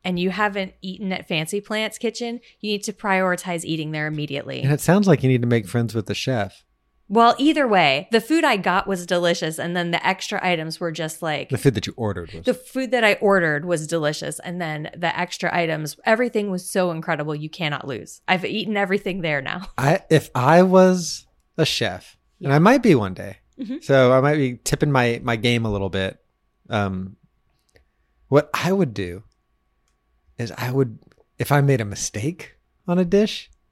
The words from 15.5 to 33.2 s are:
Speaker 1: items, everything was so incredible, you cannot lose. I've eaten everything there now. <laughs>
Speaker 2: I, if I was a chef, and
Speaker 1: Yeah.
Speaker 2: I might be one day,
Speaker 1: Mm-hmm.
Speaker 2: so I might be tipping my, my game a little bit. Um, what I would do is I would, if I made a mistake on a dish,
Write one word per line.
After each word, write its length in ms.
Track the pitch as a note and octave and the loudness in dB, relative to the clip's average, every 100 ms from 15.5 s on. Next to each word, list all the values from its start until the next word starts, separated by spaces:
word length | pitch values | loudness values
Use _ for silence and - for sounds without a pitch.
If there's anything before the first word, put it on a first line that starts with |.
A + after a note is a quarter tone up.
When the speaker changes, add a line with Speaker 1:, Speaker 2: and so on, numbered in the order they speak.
| F3 | -2
Speaker 1:
items, 400 | E3 D#3 D3+ - | -2 -2 -6 -6
everything 460 | - A3+ B3 A3 G#3 | 0 2 2 -2 -2
was 180 | F3+ - | -4 -4
so 220 | G3 F3+ | -2 0
incredible, 460 | D#3+ E3 D3+ D3+ D3+ | -2 -4 -4 -4 -6
you 120 | D#3 | -8
cannot 380 | - D#3 C#3+ - | -6 -4 -4 -6
lose. 340 | A#2+ - - - | -8 -10 -10 -2
I've 180 | F#3 | -2
eaten 320 | A2+ G#3 G#3+ G3+ | -2 -6 -4 -2
everything 440 | G3 G3+ G3+ F#3+ | 0 -2 -4 -6
there 200 | E3 C#3+ | -4 -4
now. 280 | C3+ - - | -4 -10 -10
<laughs> 80 | - | -2
Speaker 2:
I, 220 | C3+ F#3 - | 0 0 2
if 180 | D#3 - | 0 2
I 280 | B2+ B2+ E3+ | -2 4 6
was 600 | F#3 F#3 F#3 F#3 E3 - - _ _ - | 8 8 6 4 -2 -10 -14 _ _ -2
a 80 | |
chef, 540 | D3+ - A2 F#2+ - _ _ - | -2 0 -4 -6 -14 _ _ -8
and 80 | D#3+ | 0
Speaker 1:
Yeah. 80 | C#3+ | 4
Speaker 2:
I 20 | |
might 240 | F#3+ C4+ | 6 6
be 140 | A#3 C3+ | 6 4
one 180 | G2 | 2
day, 220 | F#2 G2 - _ - | -6 -12 -16 _ -14
Speaker 1:
Mm-hmm. 180 | A3+ C#4+ | -10 -8
Speaker 2:
so 300 | - C3+ B2+ | 2 6 6
I 80 | C3 | 6
might 160 | C#3 D3+ | 4 2
be 200 | C3 A#2+ | -2 -4
tipping 300 | - D3 D3 | -4 0 2
my, 280 | C3 A#2+ A#2 | 2 2 0
my 100 | B2 | -2
game 300 | A#2 A#2+ A#2+ A2+ | -2 2 0 0
a 40 | |
little 160 | G2+ G2 | -2 -2
bit. 260 | F#2+ F#2+ - _ _ _ _ - | -2 -4 -6 _ _ _ _ -6
Um, 460 | G#2+ G2+ F#2 F#2+ - _ _ _ _ _ _ _ _ _ _ - | -2 -2 -4 -8 -14 _ _ _ _ _ _ _ _ _ _ 0
what 220 | C#3 D3+ | 2 2
I 160 | - E3 | -2 0
would 220 | G3 D#3 | 0 0
do 300 | G2+ F2+ F2 - _ _ _ _ _ _ _ _ _ _ - | -2 -8 -10 -18 _ _ _ _ _ _ _ _ _ _ -10
is 160 | A#2 - | -10 -6
I 140 | B2 | -4
would, 280 | C3+ B2 G#2+ _ _ _ - | 0 0 -4 _ _ _ -6
if 100 | A#2+ | 2
I 100 | C#3+ | 4
made 180 | C#3+ C3 | 4 2
a 40 | |
mistake 720 | G#2 F#2+ - G#2 C3 F3+ - _ _ _ - | 0 -6 -8 -4 -6 -6 -12 _ _ _ -2
on 120 | F3+ | 0
a 40 | |
dish, 460 | F3 G3 | 2 4